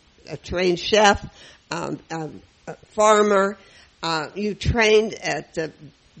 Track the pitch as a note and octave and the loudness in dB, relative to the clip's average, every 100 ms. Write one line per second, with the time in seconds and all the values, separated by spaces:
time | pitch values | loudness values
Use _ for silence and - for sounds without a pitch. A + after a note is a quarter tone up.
0 | _ _ - D3 - F3 F#3 E3+ - G#3 | _ _ -16 -16 -8 -2 -2 -2 0 4
1 | G#3 G#3 - - - _ - E3 D3 D3 | 4 2 -4 -20 -20 _ -12 -10 -8 -10
2 | - E3 D3+ G2+ _ _ - D#3 _ - | -10 -10 -10 -12 _ _ -18 -18 _ 2
3 | G#3+ G#3 G#3 G3 G3 G#3+ - - _ _ | 4 4 4 2 0 -4 -18 -20 _ _
4 | E3 D#3+ C#3 F#3 G#3 F#3+ - A#3+ G#3+ G#3+ | -6 -6 -6 -8 -8 -4 -2 2 4 4
5 | A3 C#3+ E3+ D3 - E3 D#3 - C#3+ _ | 2 -6 -8 -8 -8 -8 -10 -10 -20 _
6 | _ - | _ -6